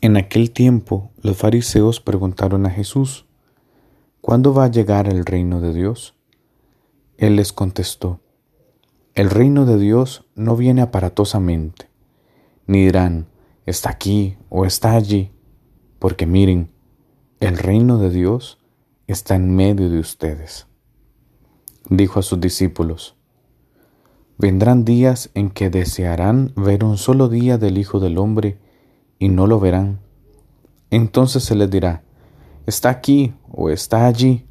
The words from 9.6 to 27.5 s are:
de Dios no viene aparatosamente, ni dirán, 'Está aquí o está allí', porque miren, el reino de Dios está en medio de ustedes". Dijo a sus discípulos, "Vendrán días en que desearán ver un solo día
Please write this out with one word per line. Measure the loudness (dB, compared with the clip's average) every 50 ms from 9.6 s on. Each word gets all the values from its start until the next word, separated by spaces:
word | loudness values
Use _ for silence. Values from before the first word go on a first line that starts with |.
| 2 4
de | 2 2
Dios | 2 2 2 2 0 -2 -6 -16 _ _ _
no | -6 -2 -2 -2
viene | 0 2 2 4 2
aparatosamente, | 2 0 0 -2 -2 -2 0 -2 -2 0 0 -2 0 0 -2 -2 -4 -6 -10 _ -20 _ _ _ _ _ _ _ _ _ _ _ _ _ _ _ _
ni | 0 2 4 4
dirán, | 4 4 4 2 2 0 -4 -8 -10 _ _ _ _ _ _ _ -8
'Está | -8 -6 -6 -8
aquí | -8 -6 -4 -2 -2 0 -2 -2 -6 -10 -16 -8
o | -4 -2 -2
está | -2 -2 -2 0 0 2
allí', | 2 0 0 -2 -2 -2 -4 _ _ _ _ _ _ _ _ _ _ _ _ _ _
porque | -4 -4 -2 -2 -2
miren, | 0 2 4 4 4 2 0 -2 -4 _ _ _ _ _ _ _ _ _ _ _ _ _ _
el | -4 -4 -2 -2
reino | -2 0 2 2 4 2 2 2
de | 2 0
Dios | 0 0 0 0 -2 -4 -6 -12 -20 _ _ _ _ _ _ _ _ _ _
está | -10 -10 -10 -4 -2 0
en | 0 2 2 2
medio | 2 2 2 2 0 0 0
de | 0 -2
ustedes". | -4 -6 -8 _ -8 -8 -8 -8 -12 -16 -18 -20 -20 _ _ _ _ _ _ _ _ _ _ _ _ _ _ _ _ _ _ _ _ -20 _ _ _ -2
Dijo | 2 2 2 2 0 -2
a | -4
sus | -2 -4 -2
discípulos, | -2 -4 -2 -2 -4 -4 -2 -4 -6 -6 -6 -8 -12 -20 _ _ _ _ _ _ _ _ _ _ _ _ _ _ _ _ _ _ _ _ _ _ _ _ _ _
"Vendrán | -2 0 2 2 4 4 4 4 4
días | 2 2 2 4 2 0 0 -6 -10 _
en | -4 -4 -4
que | -4 -2 -4 -2
desearán | 0 -2 -2 -2 -4 -6 -4 -4 -2 -2 0 0 2 0 0 -2 -4
ver | -2 0 0 0 2 2
un | 0 -2 -2
solo | 0 0 2 2 2 2
día | 0 0 0 0